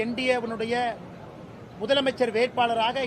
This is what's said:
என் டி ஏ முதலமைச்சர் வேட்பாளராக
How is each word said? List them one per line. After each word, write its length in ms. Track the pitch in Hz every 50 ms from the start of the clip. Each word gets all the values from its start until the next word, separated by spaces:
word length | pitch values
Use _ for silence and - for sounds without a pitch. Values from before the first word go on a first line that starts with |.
| 220
என் 100 | 226 240 233
டி 100 | 254 254
ஏ 80 | 254 247 226 226 226 214 220 226 233 240 247 240 220 180 - - - - - - - - - - - - - - - -
முதலமைச்சர் 540 | 196 220 277 277 269 269 254 - 254 240 202 220
வேட்பாளராக 640 | 240 247 - 247 240 233 233 226 220 233 247 269 262